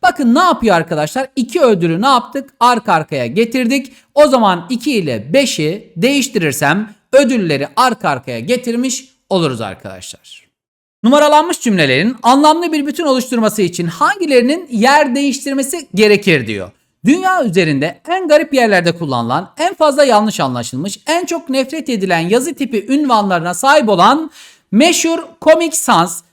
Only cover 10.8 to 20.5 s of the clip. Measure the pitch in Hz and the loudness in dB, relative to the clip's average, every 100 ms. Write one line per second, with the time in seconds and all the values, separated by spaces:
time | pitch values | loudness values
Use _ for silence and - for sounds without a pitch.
10.8 | _ _ 214 285 294 294 320 349 247 196 | _ _ 2 4 6 4 2 -2 -2 0
11.8 | 147 131 196 254 226 269 302 311 349 311 | 2 2 0 0 2 4 4 2 0 -4
12.8 | 285 - 320 262 254 240 220 214 185 175 | -4 -4 -2 -2 -2 -2 -2 0 -2 -2
13.8 | 170 - 302 403 349 262 240 320 330 240 | -6 -2 -2 0 2 2 2 -2 -4 0
14.8 | 240 285 294 262 285 254 - 277 269 349 | 4 4 2 0 -2 -4 -6 -4 -4 -6
15.8 | 294 180 214 202 202 156 110 104 90 _ | -8 0 4 4 2 0 0 -8 -10 _
16.8 | _ _ 185 320 370 370 254 170 165 143 | _ _ 0 0 2 0 0 0 0 0
17.8 | 151 175 - 359 359 294 311 269 233 190 | -2 -6 -6 -4 2 2 2 0 2 2
18.8 | 170 170 165 123 117 135 185 - 330 392 | 0 -4 -4 -4 -2 -4 -6 -4 -4 0
19.8 | 311 277 285 214 214 - 143 | 0 2 4 4 2 -2 -4